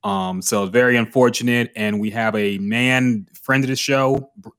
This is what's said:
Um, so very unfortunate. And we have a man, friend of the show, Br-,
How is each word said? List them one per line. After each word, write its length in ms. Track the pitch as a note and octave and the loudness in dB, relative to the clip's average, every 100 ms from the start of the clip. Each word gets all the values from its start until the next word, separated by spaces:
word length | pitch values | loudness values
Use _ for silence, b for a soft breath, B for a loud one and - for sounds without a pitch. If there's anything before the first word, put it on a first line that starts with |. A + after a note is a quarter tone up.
Um, 380 | G#2 G2 F#2 F#2 | -2 -4 -4 -6
so 240 | - G#2+ G2 | -2 -2 0
very 300 | A#2 B2 B2 | 2 4 4
unfortunate. 760 | A2+ C3 B2 A#2+ B2 A#2+ A#2 - | 2 4 2 2 0 0 -2 -4
And 240 | G#2+ G#2 | -4 -2
we 100 | G#2+ | -4
have 240 | A2 A2+ | -2 -2
a 240 | G#2+ G#2 G2 | 0 -2 -2
man, 680 | G2 A2+ B2+ B2+ B2+ A2 F#2+ - | -4 0 0 2 2 0 -4 -18
friend 240 | - C3+ | -2 0
of 60 | C3 | 0
the 60 | C3 | -2
show, 540 | - C3+ C3+ C3+ C3+ - | 0 0 2 0 -4 -20
Br-, 140 | A2 | -20